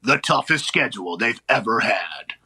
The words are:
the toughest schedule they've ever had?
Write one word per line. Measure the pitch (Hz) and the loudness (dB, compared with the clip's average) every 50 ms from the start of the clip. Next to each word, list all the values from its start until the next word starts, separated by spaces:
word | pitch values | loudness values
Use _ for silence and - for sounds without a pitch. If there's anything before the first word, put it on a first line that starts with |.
| _ | _
the | 123 135 | 2 0
toughest | 151 - - 156 - - - 160 151 - | 0 2 2 2 2 4 2 0 0 0
schedule | - - 175 147 131 - 101 90 90 87 | 0 0 0 0 0 -2 -6 -8 -8 -4
they've | 87 117 117 113 - _ _ | -2 -2 -2 -2 -2 _ _
ever | 135 131 107 104 110 113 | 0 0 2 0 0 0
had? | - - 123 95 87 - 78 71 73 _ - _ _ | 2 2 0 0 -2 -6 -10 -14 -14 _ -16 _ _